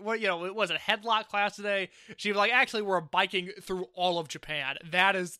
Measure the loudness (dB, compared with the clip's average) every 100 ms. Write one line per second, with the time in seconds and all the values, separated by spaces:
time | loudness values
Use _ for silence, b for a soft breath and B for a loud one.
0 | -4 -2 0 0 -2 -2 -2 -2 -2 -2
1 | 2 0 0 -2 -2 -2 -2 -2 -2 B
2 | B B -2 2 4 6 4 0 0 0
3 | 0 0 2 0 -4 -10 -6 -6 -6 -2
4 | 0 0 -2 -8 -6 -4 -4 -6 -4 4
5 | 4 4 -2 -8